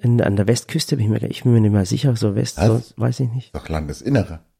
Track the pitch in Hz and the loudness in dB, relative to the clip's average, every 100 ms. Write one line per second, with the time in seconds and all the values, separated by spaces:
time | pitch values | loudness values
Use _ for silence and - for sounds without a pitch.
0 | 120 120 - 101 101 120 - 165 - 143 | 0 2 2 0 0 0 -2 -6 -2 -2
1 | 110 110 110 - 127 117 107 104 92 120 | 0 0 -4 -2 2 4 4 2 0 0
2 | 139 117 113 101 120 - 110 113 120 - | 0 0 0 0 -4 0 2 2 -2 -4
3 | 120 123 127 123 - - - 78 76 - | -4 -2 -4 -4 -8 -12 -6 -6 -6 -8
4 | 113 135 90 80 - _ | -2 0 0 -8 -18 _